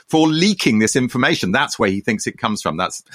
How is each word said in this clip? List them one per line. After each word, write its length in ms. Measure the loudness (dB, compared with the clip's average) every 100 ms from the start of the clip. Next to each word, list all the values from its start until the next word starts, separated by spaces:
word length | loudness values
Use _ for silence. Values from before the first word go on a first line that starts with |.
| -2
for 180 | 2 4
leaking 540 | 4 2 2 2 2
this 160 | 2 2
information. 560 | 0 0 0 0 0
That's 260 | 0 -2 -2
where 120 | -2
he 100 | -2
thinks 260 | -2 -4 -6
it 120 | -6
comes 240 | -4 -4
from. 160 | -4 -4
That's, 260 | -4 -6 -18